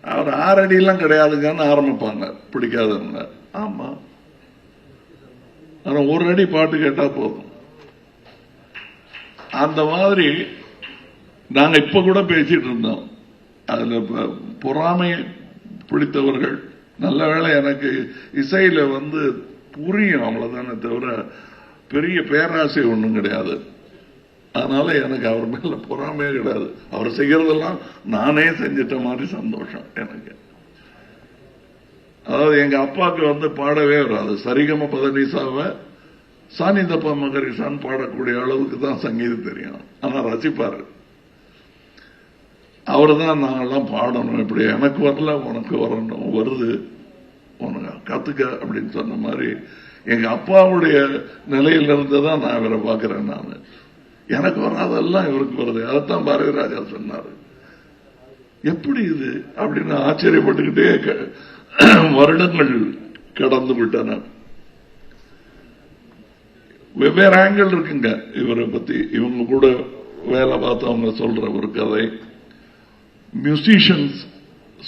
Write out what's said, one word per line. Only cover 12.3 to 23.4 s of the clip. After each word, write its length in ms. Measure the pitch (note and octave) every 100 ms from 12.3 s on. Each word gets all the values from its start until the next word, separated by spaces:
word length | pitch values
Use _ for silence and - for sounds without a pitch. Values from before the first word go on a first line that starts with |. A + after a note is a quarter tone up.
| D#3+ C#3 D#3+
இருந்தோம். 460 | B2 A#2 A2 - - - - _ _ _ -
அதுல 340 | - A#2 A#2
ப-, 360 | G2+ A#2 A2+ - - -
பொறாமை 540 | C3+ C#3 E3 F3 F3 E3+ - - - - - - -
பிடித்தவர்கள், 760 | D3 D3 C#3+ C3+ - - - - - _ -
நல்ல 280 | F#2+ C#3+ D#3+
வேளை 240 | D#3+ D#3+
எனக்கு 640 | C#3+ C#3 C#3 C#3 B2+ B2 - -
இசையில 580 | C#3+ C#3 F#3+ F#3+ D#3+ C#3
வந்து 500 | C3+ D3 D#3 C#3+ A#2 - - -
புரியும், 520 | C#3+ D#3+ G3+ G#3 C#3+
அவ்வளவுதானே 560 | A2+ A2+ A#2 B2 B2 A2
தவிர 460 | A#2 A#2+ B2+ A2+ - - - - - - _
பெரிய 340 | C#3+ E3 F3
பேராசை 600 | - D3 E3 D#3+ D3+ D3+
ஒண்ணும் 320 | A#2+ A2 A2
கிடையாது. 580 | G#2+ G2+ G2+